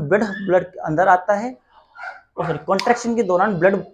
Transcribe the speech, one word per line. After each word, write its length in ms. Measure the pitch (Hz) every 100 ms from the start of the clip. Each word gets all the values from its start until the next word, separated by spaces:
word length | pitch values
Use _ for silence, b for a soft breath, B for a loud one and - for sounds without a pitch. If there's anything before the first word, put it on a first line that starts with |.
| 143
blood, 160 | 208 214 - 190
blood 300 | 180 180 -
अंदर 320 | 170 156 190
आता 260 | 180 -
है, 180 | 202 240 254 B B B B B B B -
और 100 | 165
sorry, 120 | -
contraction 580 | - 190 240 240 233 233
के 60 |
दौरान 360 | 190 180 214 175
blood 260 | 180 196 -